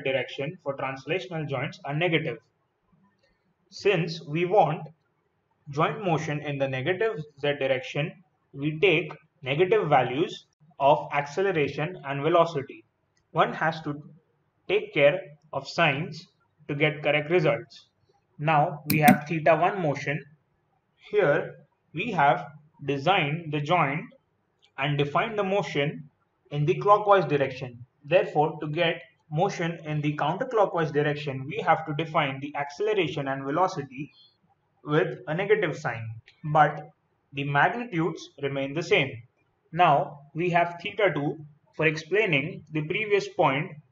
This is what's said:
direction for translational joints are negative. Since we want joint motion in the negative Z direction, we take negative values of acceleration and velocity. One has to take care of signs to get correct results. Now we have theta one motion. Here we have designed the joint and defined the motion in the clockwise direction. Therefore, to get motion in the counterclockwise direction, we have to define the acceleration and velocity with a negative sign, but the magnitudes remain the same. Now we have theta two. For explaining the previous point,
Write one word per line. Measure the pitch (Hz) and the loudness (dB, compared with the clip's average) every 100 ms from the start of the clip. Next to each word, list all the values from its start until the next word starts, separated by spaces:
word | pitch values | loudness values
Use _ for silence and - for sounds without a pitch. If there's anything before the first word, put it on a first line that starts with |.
direction | 135 135 120 - 143 185 | 0 -2 -2 -8 -8 -8
for | 139 135 | -8 -6
translational | 135 131 147 185 - 160 143 | -6 -6 -6 -6 -6 -8 -4
joints | 131 147 - | -4 -6 -8
are | 139 | -6
negative. | 147 175 160 135 113 _ _ _ _ _ _ _ _ _ _ _ _ _ | -2 2 0 0 -8 _ _ _ _ _ _ _ _ _ _ _ _ _
Since | - 196 180 - - - | -2 2 2 0 -6 -6
we | 156 | -2
want | 175 208 156 170 160 - _ _ _ _ _ _ - | 2 4 4 2 -10 -20 _ _ _ _ _ _ -8
joint | 139 180 220 | -2 -2 0
motion | 190 151 - 147 | -2 -2 -2 -6
in | 147 139 | -6 -4
the | 135 | -4
negative | 131 139 - 220 180 151 - | -2 -2 0 -2 -4 -12 -4
Z | 143 139 | -4 0
direction, | 135 127 - 147 165 - _ _ _ | 0 0 -4 -4 -6 -8 _ _ _
we | 139 151 156 | -6 -4 2
take | 190 160 156 - _ _ | 4 4 0 -10 _ _
negative | 127 143 185 220 165 | -2 2 4 2 4
values | 139 123 131 214 - _ _ _ - | 4 4 -2 -4 -6 _ _ _ 2
of | 139 151 - | 4 4 2
acceleration | 143 143 190 196 165 135 - 156 - | -4 -4 -2 0 0 -2 -2 -6 -6
and | 135 139 | -8 -2
velocity. | 151 175 165 139 - - - _ _ _ _ | 2 4 4 0 -8 -12 -20 _ _ _ _
One | 165 214 | 0 0
has | - 156 156 | 0 -2 -2
to | 151 147 - - _ _ _ _ - | -6 -8 -12 -20 _ _ _ _ -2
take | 202 - | -2 0
care | 160 143 185 - - _ | 4 4 4 -4 -18 _
of | 139 - | -10 -6
signs | - 165 135 185 - - _ _ _ - | 0 2 0 -4 -10 -18 _ _ _ -8
to | |
get | 143 151 147 | 0 0 0
correct | 151 147 147 | 0 0 2
results. | 180 156 113 - - _ _ _ _ _ - | 2 2 0 -4 -20 _ _ _ _ _ -4
Now | 151 151 165 - 147 | 2 4 2 0 0
we | 151 | 6
have | 147 - - | 6 6 2
theta | 165 165 160 | 0 4 4
one | 180 202 | 4 2
motion. | 156 131 - 156 - _ _ _ _ _ _ _ - | -2 -2 -4 -6 -8 _ _ _ _ _ _ _ -2
Here | 208 160 160 - - _ _ _ | 2 4 2 -2 -12 _ _ _
we | 151 233 | -8 -4
have | 170 143 170 - - _ - | 2 4 4 -2 -18 _ -10
designed | 143 143 147 196 143 160 160 | -6 -2 2 2 0 -4 -4
the | 147 | -4
joint | 147 175 143 147 - - _ _ _ _ _ - | 0 2 2 -2 -10 -20 _ _ _ _ _ -6
and | 143 143 | -2 0
defined | 143 170 220 208 | 0 0 0 -2
the | |
motion | 190 196 165 147 143 - - _ _ _ - | 0 0 0 -2 -2 -4 -14 _ _ _ -8
in | 147 147 | -2 0
the | |
clockwise | 185 202 208 208 196 | 2 4 6 6 4
direction. | 147 143 135 - 127 117 - _ | 4 2 0 -4 -12 -14 -20 _
Therefore, | 143 180 208 151 160 160 | 2 2 2 0 0 -2
to | 156 | -4
get | 156 165 165 - _ - | 0 0 -2 -10 _ -6
motion | 156 196 - 170 160 | 0 0 0 -4 -6
in | 151 151 | -6 -4
the | 147 147 | -2 -2
counterclockwise | 147 185 254 226 190 175 151 | -2 -2 -2 2 2 2 0
direction, | 139 151 147 147 131 139 | 0 0 -2 -6 -8 -8
we | 214 | -2
have | 185 151 - | 2 2 0
to | |
define | 151 156 165 139 135 | -4 -2 0 0 -4
the | 143 147 | -8 -8
acceleration | 139 - 214 196 156 151 135 | -8 -4 0 0 0 -2 -4
and | 139 | -6
velocity | 135 160 185 165 143 131 147 _ _ _ _ _ _ _ | -4 0 -2 -2 -10 -12 -14 _ _ _ _ _ _ _
with | 147 151 175 - - | -2 0 0 -4 -6
a | |
negative | 165 202 196 165 - | -2 2 2 0 -4
sign, | 135 113 113 113 - _ 151 | -6 -6 -10 -14 -18 _ 2
but | 151 147 - - _ _ _ _ | 4 4 2 -12 _ _ _ _
the | 139 | -8
magnitudes | 143 143 175 240 240 170 160 160 - - | -2 2 2 0 -4 -2 -2 -4 -14 -8
remain | 139 139 139 | -6 -4 -4
the | 147 | -4
same. | 165 196 123 113 - _ _ _ _ | 0 2 0 -6 -18 _ _ _ _
Now | 160 175 143 - - - | 2 4 4 0 -8 -12
we | 156 175 | -4 0
have | 170 175 - | 2 2 -4
theta | 202 202 196 | -6 0 2
two. | 147 147 - - _ _ - | 2 -4 -6 -12 _ _ 0
For | 156 | 0
explaining | 156 - 196 214 143 156 - - | 0 -2 0 2 0 -2 -8 -8
the | 151 | -6
previous | 151 196 208 196 - | -4 -4 0 0 0
point, | - 147 135 185 - - | 2 2 2 -4 -10 -20